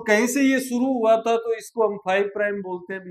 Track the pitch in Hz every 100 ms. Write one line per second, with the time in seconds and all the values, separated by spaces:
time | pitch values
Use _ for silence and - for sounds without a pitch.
0 | 214 214 240 277 269 262 262 240 262 254
1 | 220 226 226 233 233 226 - 233 214 202
2 | 185 190 202 208 208 202 185 180 180 190
3 | 180